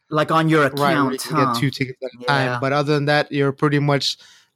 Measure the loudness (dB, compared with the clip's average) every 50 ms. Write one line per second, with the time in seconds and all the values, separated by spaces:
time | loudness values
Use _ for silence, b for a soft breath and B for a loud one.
0 | _ -6 -2 -2 0 0 2 2 2 4 4 4 4 2 2 0 0 2 2 2
1 | 0 -2 -2 -6 -8 -4 -2 0 0 0 0 0 -2 -2 -2 -4 -8 -8 -10 -12
2 | -14 -14 -12 -8 -2 0 0 0 0 0 -2 -2 -2 0 0 0 0 0 0 0
3 | 0 2 2 0 0 0 -2 -2 0 0 -2 0 -2 0 0 2 2 2 0 0
4 | 0 -4 -6 b b b b b b b b